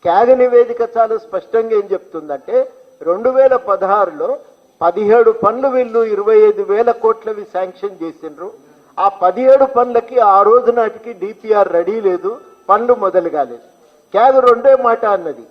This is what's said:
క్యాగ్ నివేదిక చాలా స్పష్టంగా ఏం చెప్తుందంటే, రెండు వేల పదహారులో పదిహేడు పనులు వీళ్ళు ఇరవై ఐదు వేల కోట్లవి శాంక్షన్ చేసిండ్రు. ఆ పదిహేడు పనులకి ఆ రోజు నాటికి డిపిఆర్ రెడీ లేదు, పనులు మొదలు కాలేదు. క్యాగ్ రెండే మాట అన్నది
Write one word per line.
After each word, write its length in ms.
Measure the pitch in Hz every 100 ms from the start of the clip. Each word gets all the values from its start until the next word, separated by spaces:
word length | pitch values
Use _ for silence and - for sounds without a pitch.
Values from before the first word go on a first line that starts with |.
క్యాగ్ 380 | 180 175 240 262
నివేదిక 420 | 247 240 240 240 233 226
చాలా 200 | 220 220
స్పష్టంగా 540 | - 190 - 226 226
ఏం 180 | 220 202
చెప్తుందంటే, 800 | 190 - 165 151 139 - 233 262 - _ _
రెండు 280 | 160 180 233
వేల 260 | 262 269 254
పదహారులో 800 | 214 190 190 202 190 151 170 277 - _ _ _
పదిహేడు 500 | 170 175 208 233 226
పనులు 360 | 220 202 233 269
వీళ్ళు 380 | 254 247 226 226
ఇరవై 340 | 202 208 220
ఐదు 220 | 214 208
వేల 300 | 190 202 233
కోట్లవి 520 | 233 226 220 214 208
శాంక్షన్ 600 | 202 180 185 185 202 185
చేసిండ్రు. 500 | 165 151 160 147 180 - _ _ _ -
ఆ 80 | 190
పదిహేడు 560 | 196 180 180 262 269
పనులకి 560 | 269 240 247 233 233 247
ఆ 220 | 214 196
రోజు 300 | 202 233 247
నాటికి 420 | 240 220 214 240
డిపిఆర్ 560 | 208 190 220 220 208 190
రెడీ 320 | 175 170 220
లేదు, 400 | 202 180 185 247 - _ -
పనులు 240 | 202 240
మొదలు 360 | 240 196 185 170
కాలేదు. 320 | 156 131 120 - _ _ _ _
క్యాగ్ 300 | 190 247 269
రెండే 340 | 247 233 269 262
మాట 300 | 247 226 214
అన్నది 380 | 196 165 123 110